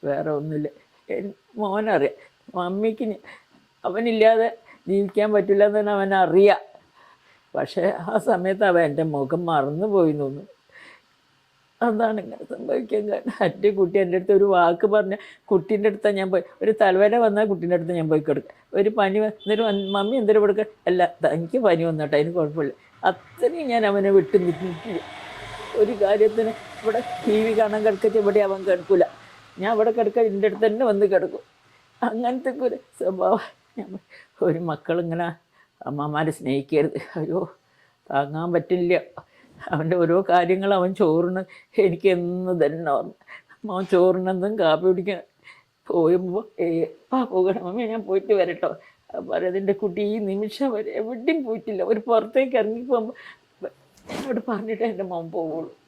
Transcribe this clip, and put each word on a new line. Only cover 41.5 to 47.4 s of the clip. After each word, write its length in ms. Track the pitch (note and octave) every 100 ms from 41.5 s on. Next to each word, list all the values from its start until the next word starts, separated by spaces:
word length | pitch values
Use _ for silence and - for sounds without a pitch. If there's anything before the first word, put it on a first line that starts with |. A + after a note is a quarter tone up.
| - _ -
എനിക്ക് 240 | G3 E3+ G3
എന്ന് 460 | F3+ F3 F3+ F#3 F3+
തന്നെ 300 | D3 D#3+ E3
ഓർമ്മ. 220 | C#3 F3 - _ - _ _
മോൻ 200 | G#3+ F#3 F#3+
ചോറിനെന്തും 600 | F#3 F3+ F#3 F#3 F#3+ F#3+ G#3+
കാപ്പി 280 | E3+ D3+ F#3
കുടിക്കാൻ 340 | F#3 F#3 F#3 - _ - - _ _ -
പോയുമ്പോ, 540 | F3 D#3+ F3+ F3+ F3+ A3+ -
"ഏ, 80 | E3+ E3
എപ്പാ 360 | E3 - _ C4
പോകണം 380 | B3 F#3